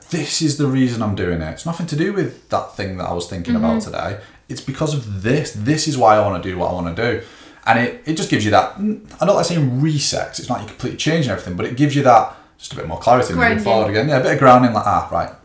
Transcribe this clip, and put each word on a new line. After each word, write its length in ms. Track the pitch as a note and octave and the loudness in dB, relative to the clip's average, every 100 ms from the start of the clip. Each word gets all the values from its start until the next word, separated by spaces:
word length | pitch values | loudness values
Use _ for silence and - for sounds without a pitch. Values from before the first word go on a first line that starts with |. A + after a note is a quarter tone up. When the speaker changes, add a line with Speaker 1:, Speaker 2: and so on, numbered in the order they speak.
| - | -8
Speaker 1:
this 300 | E3+ - - | -6 -4 -2
is 160 | D#3 C3 | 0 0
the 100 | C#3 | 0
reason 340 | C3 B2+ A2+ | 2 2 0
I'm 140 | G#2+ G2 | -2 -2
doing 260 | F2+ E2+ | -2 -2
it. 80 | D#2 | -4
It's 140 | - D#3+ | -8 -8
nothing 220 | E3+ F3 | -6 -4
to 80 | D3 | -2
do 180 | F3+ | -2
with 340 | G3+ C#3+ - - | -2 -4 -6 -4
that 260 | G2+ - - | -4 -4 -6
thing 220 | G2 F#2 | -6 -6
that 80 | E2+ | -6
I 40 | |
was 140 | F2 F2 | -6 -6
thinking 280 | F#2 F2 A#2 | -6 -2 0
about 220 | - A3+ | 2 0
Speaker 2:
Mm-hmm. 100 | - | -2
Speaker 1:
today. 260 | E2 E2 G2 - - - | -6 -6 -8 -14 -20 -14
It's 120 | B2+ | -12
because 320 | - C3+ D#3 | -8 -4 -2
of 300 | D3 A2 G2 | -2 -4 -4
this. 280 | G2+ C#3+ C#3+ G#2+ | 0 0 -2 -4
This 320 | G#2+ D3+ D#3+ | -2 0 0
is 100 | C3 | 2
why 200 | A2+ G#2+ | 6 6
I 20 | |
wanna 240 | G2+ F2+ | 4 -2
do 140 | F#2 F2+ | -4 -4
what 100 | E2+ | -4
I 20 | |
wanna 200 | F2+ E2+ E2 | -4 -4 -2
do." 260 | A#2+ - - - - - - | -2 -4 -6 -18 -20 -6 0
And 120 | A#2 | 2
it, 240 | A#2+ - - | 0 -4 -6
it 80 | D#3+ | -4
just 140 | F#3+ | 0
gives 160 | B2+ G#2 | 0 4
you 60 | |
that, 260 | G2+ F2+ - | 4 2 0
mm, 220 | G#3 G#3+ - - | -4 -4 -8 -2
I 60 | F3+ | 0
don't 100 | G3 | 2
like 100 | E3+ | 2
saying 360 | E3+ C#3 B2 | 0 0 2
reset, 460 | D#3 D3 - - - | 0 0 -2 -4 -6
'cause 120 | - | -8
it's 100 | - | -6
not 100 | A2+ | -6
you're 80 | G#2 | -8
completely 300 | - B2+ - | -10 -8 -4
changing 340 | - E3 C3 | -2 0 0
everything, 240 | F#2 - F2 | -2 -6 -6
but 100 | - | -4
it 100 | B2 | 0
gives 200 | D3 C#3 | 0 4
you 80 | |
that, 320 | B2+ A#2 - - - _ | 6 6 4 -6 -20 _
just 120 | - | -16
a 20 | - | -12
bit 120 | E2 | -8
more 120 | D#2+ | -2
clarity 300 | - B2 B2 | 4 4 4
moving 40 | - | 0
Speaker 2:
Grounding. 240 | A#3 - | 2 2
Speaker 1:
forward 260 | B2 A2+ - | 2 2 2
again. 180 | G2+ D3 | 0 2
Yeah, 100 | C3+ | 2
a 40 | |
bit 120 | B2+ | 2
of 40 | D#3 | 4
grounding, 340 | C3+ B2 B2 | 6 8 6
like, 120 | G#2+ G#2 | 2 2
"Ah, 220 | F2+ - | 0 0
right, 200 | E2+ D#2 - | -2 -4 -8